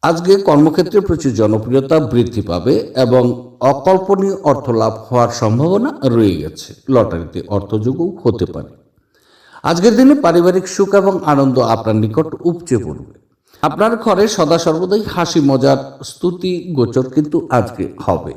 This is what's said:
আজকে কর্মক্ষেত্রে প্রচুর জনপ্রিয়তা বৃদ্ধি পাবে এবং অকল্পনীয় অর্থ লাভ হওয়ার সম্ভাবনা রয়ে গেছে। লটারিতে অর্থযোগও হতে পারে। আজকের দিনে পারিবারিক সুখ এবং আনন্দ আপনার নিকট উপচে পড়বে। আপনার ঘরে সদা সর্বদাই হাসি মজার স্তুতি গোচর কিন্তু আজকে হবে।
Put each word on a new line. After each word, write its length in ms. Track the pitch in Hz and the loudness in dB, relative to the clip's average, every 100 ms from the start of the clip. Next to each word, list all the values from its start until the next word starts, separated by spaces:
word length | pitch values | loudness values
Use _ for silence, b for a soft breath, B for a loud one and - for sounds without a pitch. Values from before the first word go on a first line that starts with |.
আজকে 300 | 151 165 175 196 | 0 -2 2 2
কর্মক্ষেত্রে 580 | 196 147 156 156 180 202 | 4 4 4 2 0 0
প্রচুর 320 | 196 165 139 | 0 -2 -2
জনপ্রিয়তা 640 | 110 107 110 113 131 135 160 131 | 0 0 0 0 -2 2 0 2
বৃদ্ধি 320 | 120 120 107 | 0 0 -2
পাবে 320 | 95 87 101 190 - - | -4 -4 0 -2 -2 -2
এবং 280 | 123 127 123 120 - - 127 | 2 2 2 -2 -12 -2 0
অকল্পনীয় 640 | 139 139 190 190 196 196 190 | 0 2 0 2 0 0 -2
অর্থ 220 | 151 131 123 | 0 0 0
লাভ 200 | 113 110 110 | 0 0 -4
হওয়ার 280 | - 123 117 | -2 0 2
সম্ভাবনা 560 | - 110 113 156 202 254 - 131 | 0 0 0 0 0 -2 -2 0
রয়ে 260 | 117 107 82 | 4 2 2
গেছে। 340 | 73 - - - - | -6 -12 -20 -18 0
লটারিতে 500 | 127 107 85 82 90 - | 0 2 -4 -8 -12 -6
অর্থযোগও 580 | 101 98 110 110 160 170 - | -6 -4 -4 -4 -2 -4 -2
হতে 260 | 127 101 87 | -2 -2 -4
পারে। 260 | - 73 - _ _ _ b b b b b | -6 -14 -20 _ _ _ b b b b b
আজকের 300 | - 170 202 220 | -4 2 4 6
দিনে 200 | 262 294 | 6 6
পারিবারিক 440 | 175 170 175 185 180 | 4 4 2 2 -2
সুখ 220 | - 196 202 | -2 2 2
এবং 180 | 196 185 156 | 2 -2 0
আনন্দ 320 | 139 139 127 117 | 2 2 2 0
আপনার 260 | 110 110 107 | 0 0 0
নিকট 320 | 107 110 160 - | 0 -2 -2 -2
উপচে 340 | 175 170 - 120 | -2 -4 -2 -2
পড়বে। 360 | 85 71 65 - _ _ _ b | -2 -12 -16 -20 _ _ _ b
আপনার 280 | 151 156 214 226 | -4 0 0 0
ঘরে 260 | 233 185 214 | 0 2 2
সদা 300 | 202 151 165 | 2 0 2
সর্বদাই 460 | 165 160 180 208 208 | 0 -2 0 -2 -2
হাসি 340 | - 170 165 | -4 -2 2
মজার 380 | 139 135 135 135 135 135 | 2 2 2 0 -2 -16
স্তুতি 500 | 143 - 180 180 185 180 180 | -18 -4 -4 -4 -6 -6 -4
গোচর 320 | 147 117 135 127 | -2 0 0 0
কিন্তু 240 | 151 151 165 160 | -2 0 -2 0
আজকে 320 | 127 104 - 90 - | -2 -2 -6 -10 -8
হবে। 340 | - 92 80 | -2 -2 -4